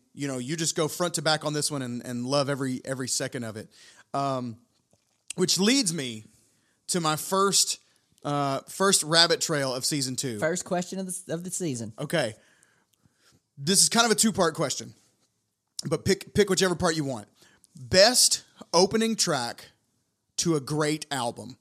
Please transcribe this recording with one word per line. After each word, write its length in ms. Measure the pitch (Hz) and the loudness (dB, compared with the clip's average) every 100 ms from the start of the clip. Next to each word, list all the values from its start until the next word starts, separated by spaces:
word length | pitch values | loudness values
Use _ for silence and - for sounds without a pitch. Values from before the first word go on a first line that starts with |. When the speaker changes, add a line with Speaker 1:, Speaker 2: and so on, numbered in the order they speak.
| _ | _
Speaker 1:
You 140 | - 139 | -8 -6
know, 100 | 131 | -4
you 180 | 123 160 | -6 -4
just 180 | 156 - | -2 0
go 120 | 151 | -2
front 240 | - 175 | -2 -4
to 80 | - | 0
back 220 | 156 151 | 0 0
on 80 | 156 | 0
this 180 | 147 - | -2 -4
one 120 | 147 | -4
and, 200 | 123 120 - | -6 -8 -8
and 180 | 120 | -6
love 240 | 123 143 135 | 0 0 2
every, 320 | 135 135 127 - | -2 -4 -4 -6
every 200 | 131 127 | -6 -4
second 380 | - 131 131 | -4 -4 -6
of 140 | 113 107 | -8 -10
it. 100 | - - - - - | -14 -18 -20 -20 -8
Um, 420 | 139 139 131 123 107 _ _ _ _ _ _ _ | -4 -2 -2 -6 -12 _ _ _ _ _ _ _
which 240 | - 180 170 | -2 0 4
leads 320 | 202 277 196 | 4 4 2
me 320 | 165 127 110 107 _ _ _ _ _ - | -2 -6 -8 -14 _ _ _ _ _ -4
to 140 | 185 | -2
my 140 | 156 151 | 0 -2
first, 640 | - 190 196 - - - _ _ _ _ | 0 2 2 2 0 -2 _ _ _ _
uh, 360 | 147 143 139 135 | -4 -2 -2 -4
first 420 | - - 196 190 | -6 0 2 2
rabbit 400 | 151 165 170 160 | 4 4 6 4
trail 320 | - 147 135 | 2 0 0
of 100 | 127 | -2
season 320 | - 151 131 123 | -2 -2 -2 -4
two. 220 | 135 107 | -4 -2
Speaker 2:
First 260 | 156 180 | -2 -2
question 340 | - 180 175 190 | -2 -4 -4 -8
of 60 | |
the, 300 | 185 180 - | -8 -10 -8
of 100 | 165 | -8
the 60 | 180 | -6
season. 420 | - 170 120 110 - | -6 -4 -4 -8 -10
Speaker 1:
Okay. 340 | 151 170 117 107 _ _ _ _ _ _ _ _ _ _ _ - | -2 0 0 -4 _ _ _ _ _ _ _ _ _ _ _ -8
This 240 | 139 196 | 0 4
is 60 | - | 4
kind 160 | 226 233 | 4 4
of 60 | |
a 20 | |
two-part 400 | 214 226 180 165 | 4 2 2 0
question, 400 | 151 139 - 117 - _ _ _ _ _ _ _ - 139 | 2 -4 -4 -10 -18 _ _ _ _ _ _ _ -12 -4
but 160 | 151 | -4
pick, 300 | - 190 - | 0 0 0
pick 160 | - 196 | 2 4
whichever 240 | 180 185 | 4 2
part 220 | 170 170 160 | 2 0 0
you 80 | |
want. 220 | 135 120 101 _ _ _ _ 156 | -4 -6 -12 _ _ _ _ -18
Best 640 | 123 185 214 247 - - - _ - | 0 6 6 6 2 2 -6 _ 0
opening 440 | 175 190 220 226 214 | 4 4 2 0 0
track 540 | 180 139 117 - - _ _ _ _ _ _ - | 0 0 -2 -8 -18 _ _ _ _ _ _ -4
to 160 | 175 151 | 0 0
a 40 | |
great 460 | 127 151 151 156 - | 0 0 0 -2 -4
album. 460 | 135 120 - 107 - | -4 -4 -6 -16 -18